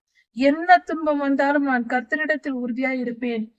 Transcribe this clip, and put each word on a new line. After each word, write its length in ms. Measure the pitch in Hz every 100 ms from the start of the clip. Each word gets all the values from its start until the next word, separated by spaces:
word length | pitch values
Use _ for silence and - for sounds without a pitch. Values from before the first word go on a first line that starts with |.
| _ _ _ 220
என்ன 400 | 277 302 349 349
துன்பம் 440 | - 320 311 285 277
வந்தாலும் 420 | 277 277 294 277
நான் 160 | 254 233
கர்த்தரிடத்தில் 720 | 254 247 302 302 302 294 254
உறுதியாய் 400 | 247 240 262 262
இருப்பேன் 420 | 240 233 247 226 220